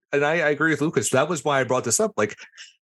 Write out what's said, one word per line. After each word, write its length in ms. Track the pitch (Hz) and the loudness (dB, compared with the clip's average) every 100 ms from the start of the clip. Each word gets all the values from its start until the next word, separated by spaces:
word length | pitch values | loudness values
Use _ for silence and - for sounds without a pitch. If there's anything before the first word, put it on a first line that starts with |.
| - | -4
and 140 | 143 147 | -2 0
I, 140 | 170 | 0
I 100 | 151 | 0
agree 220 | 147 160 | 2 0
with 100 | 147 | 0
Lucas. 280 | 151 139 107 | 0 0 0
That 200 | 131 156 | 2 0
was 160 | 165 151 | -2 0
why 140 | 135 | 0
I 40 | 127 | 0
brought 180 | 127 | 0
this 160 | 120 - | 0 0
up. 140 | 220 - | 0 0
Like, 200 | 107 - - - - _ _ | -2 -4 -20 -20 -20 _ _